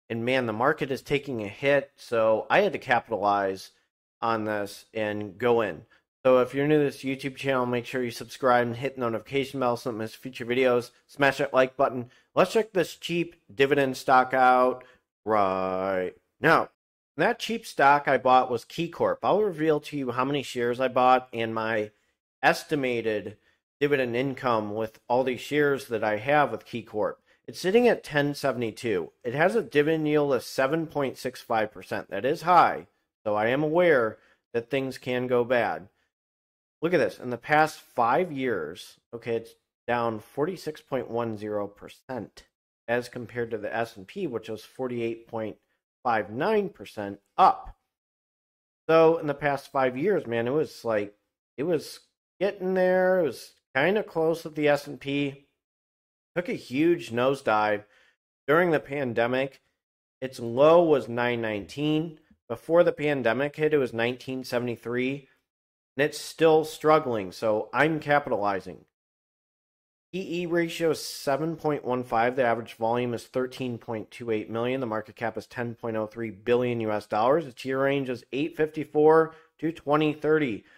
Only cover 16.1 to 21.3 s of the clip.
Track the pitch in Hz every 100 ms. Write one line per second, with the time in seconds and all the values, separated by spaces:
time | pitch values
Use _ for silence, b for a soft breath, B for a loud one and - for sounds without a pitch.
16.1 | - _ _ 139 147 - _ _ _ _
17.1 | - 190 - - 226 - - 139 143 147
18.1 | 131 127 127 123 120 - - 170 - 107
19.1 | 85 117 180 208 156 156 147 - 147 127
20.1 | 120 135 147 120 123 120 123 131 123 127
21.1 | 127 -